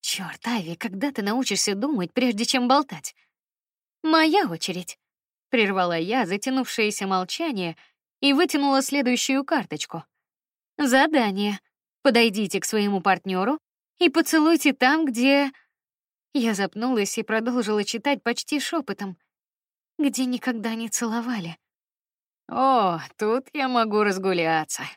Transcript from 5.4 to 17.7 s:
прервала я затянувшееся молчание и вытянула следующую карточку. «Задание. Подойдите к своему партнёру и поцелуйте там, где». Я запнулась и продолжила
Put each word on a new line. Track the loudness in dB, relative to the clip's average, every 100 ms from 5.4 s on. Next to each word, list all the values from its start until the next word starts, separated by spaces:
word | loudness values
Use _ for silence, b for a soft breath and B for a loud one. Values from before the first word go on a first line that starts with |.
| _
прервала | 0 2 2 0 0
я | 0 -2 -2
затянувшееся | -2 -2 -2 -2 -2 -2 -2 -2
молчание | -2 -2 -6 -4 -4 -6 -8 b b _ _
и | 2
вытянула | 4 2 2 2 2
следующую | 0 0 0 0 0 -2 0
карточку. | -2 -2 -10 -10 -12 -16 _ _ _ _ _ _ -4
«Задание. | 2 4 4 2 0 0 -2 -4 _ _ _ _
Подойдите | 2 4 4 2 -2 -4
к | -2
своему | -2 0 0
партнёру | 2 0 0 -2 0 -2 _ _ _ _
и | 2
поцелуйте | 2 2 4 4 4 2
там, | 4 4 4 0
где». | 2 4 4 2 b b _ _ _ _ _ _
Я | -2 0
запнулась | 0 -2 -2 -2 0 0 -4
и |
продолжила | -2 -2 0 -2 0